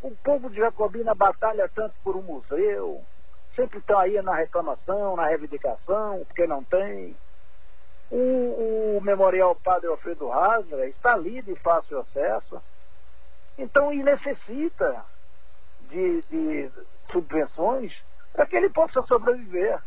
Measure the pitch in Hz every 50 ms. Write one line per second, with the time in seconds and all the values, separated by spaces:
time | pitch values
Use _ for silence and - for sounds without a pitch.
0 | - 269 233 - - 269 294 277 240 254 202 208 214 233 226 - 214 208 185 226
1 | 233 226 214 - 202 196 185 - - 220 220 208 190 175 - - 220 214 - -
2 | - 190 185 185 196 185 160 135 - - 143 156 196 214 202 202 196 175 143 139
3 | - - - - - - - - - - - - 254 247 - 208 - - 208 196
4 | 185 185 208 208 190 185 180 156 165 156 - 175 170 147 131 - - - 185 202
5 | 208 196 185 170 165 151 165 156 147 151 147 139 - 139 113 - - - 190 214
6 | 214 208 202 185 165 - - - 175 165 156 135 131 - - 185 196 202 202 196
7 | 185 175 156 - - - - - - - - - - - - - - - - -
8 | - - 240 240 254 254 262 254 247 240 226 233 226 220 220 220 220 214 208 202
9 | 196 196 202 185 190 185 180 185 185 180 170 - - 185 185 175 170 170 160 147
10 | - - 170 - 147 123 120 139 170 196 226 226 202 170 151 135 131 131 139 -
11 | - 147 240 208 160 180 226 254 247 202 180 - - 175 170 165 - - 151 135
12 | 120 - - 139 147 180 214 220 - - - - - - - - - - - -
13 | - - - - - - - - - - - - 269 240 - 285 285 294 294 285
14 | 277 277 285 - - 285 277 - - - 220 269 311 339 - - 190 156 127 113
15 | - - - - - - - - - - - - - - - - - - 139 175
16 | 185 180 175 165 160 - 151 160 160 156 156 147 139 131 - - - - - -
17 | - - - 180 170 - - 160 147 139 - - 160 208 247 269 247 185 - -
18 | - - - - - - - - 294 - - 359 349 392 - - 330 330 - 262
19 | 247 - 254 233 208 240 247 247 240 202 180 180 185 220 220 - -